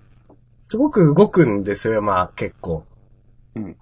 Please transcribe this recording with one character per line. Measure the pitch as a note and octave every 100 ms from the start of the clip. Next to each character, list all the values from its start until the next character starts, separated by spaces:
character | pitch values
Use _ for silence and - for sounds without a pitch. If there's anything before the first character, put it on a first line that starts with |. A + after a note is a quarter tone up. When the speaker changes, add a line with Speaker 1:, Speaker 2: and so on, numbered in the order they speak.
| - _ _ _ _ _
Speaker 1:
す | - A3
ご | D4+
く | A#3+ D#3+
動 | D3 G#3
く | F#3+ C3+
ん | G2+
で | G2 G2+
す | A2+
よ、 | A2
ま | G#2 F#2
あ、 | F2+ -
結 | G2+ -
構。 | F2+ D#2+ - - _ _ _ _ _
Speaker 2:
う | -
ん。 | G2 -